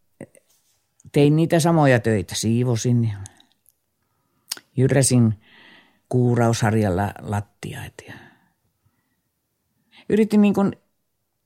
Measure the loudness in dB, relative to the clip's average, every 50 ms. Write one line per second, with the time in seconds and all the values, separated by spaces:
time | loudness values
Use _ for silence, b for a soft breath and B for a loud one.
0 | _ _ _ -20 -20 -20 _ _ _ _ _ _ _ _ _ _ _ _ _ _
1 | -12 -4 0 2 4 4 4 2 0 2 2 2 2 2 2 4 4 4 4 2
2 | 2 0 -2 -2 -2 -6 -8 -6 -2 -2 0 0 0 -2 -2 -2 -2 0 0 0
3 | 0 -2 -6 -8 -14 -18 _ _ _ _ _ _ _ _ _ _ _ _ _ _
4 | _ _ _ _ _ _ _ _ _ -16 -16 -16 _ _ -4 0 0 2 2 2
5 | 2 2 2 2 2 2 0 b b b b b b b b b b b b b
6 | b -4 -2 0 0 0 0 0 0 0 0 0 -2 -2 0 0 0 -2 -2 -2
7 | -4 -6 -8 -10 -10 -8 -8 -8 -8 _ _ -16 -16 -14 -14 -14 -16 -18 -18 -20
8 | -20 -20 -20 -20 -20 -20 _ _ _ _ _ _ _ _ _ _ _ _ _ _
9 | _ _ _ _ _ _ _ _ _ _ _ _ _ _ _ _ b b b b
10 | b b 0 0 0 2 2 2 4 4 2 0 -2 -2 -4 -8 _ _ _ _
11 | _ _ _ _ _ _ _ _ _